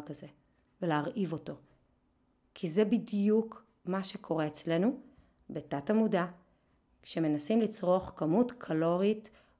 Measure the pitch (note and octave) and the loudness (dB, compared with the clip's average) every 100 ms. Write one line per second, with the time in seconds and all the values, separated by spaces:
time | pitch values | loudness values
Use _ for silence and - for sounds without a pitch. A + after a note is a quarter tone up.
0 | D3 D3 D#3 - _ _ _ _ F3 D3+ | -6 -12 -16 -20 _ _ _ _ 0 0
1 | D3 G#3+ F3 D#3 - - - _ _ _ | 0 -2 -4 -4 -8 -14 -16 _ _ _
2 | _ _ _ _ _ - E3+ E3+ G#3 A3+ | _ _ _ _ _ -10 -4 0 2 2
3 | - G3+ G3+ A3 A3+ - - _ E3+ F#3+ | 0 0 4 4 2 -6 -20 _ -4 -4
4 | F#3+ - - D#3+ D3+ - E3 E3 G#3+ C#4+ | -4 -8 -4 -2 -2 -4 -2 2 2 0
5 | - _ _ _ - D#3 - C#3+ C#3+ G#3+ | -8 _ _ _ -14 -12 -6 -4 0 2
6 | A3 F3 F3 - _ _ _ _ _ _ | 2 2 -2 -6 _ _ _ _ _ _
7 | - E3+ D#3+ D3 - A3+ G#3+ - F3+ F#3 | -8 -2 0 0 2 2 2 0 2 2
8 | F#3 - D#3 F#3 B3 - - D#3+ E3 F3 | 0 -4 2 2 2 -2 -4 0 2 2
9 | G3+ G#3+ - - _ _ | 2 0 -6 -20 _ _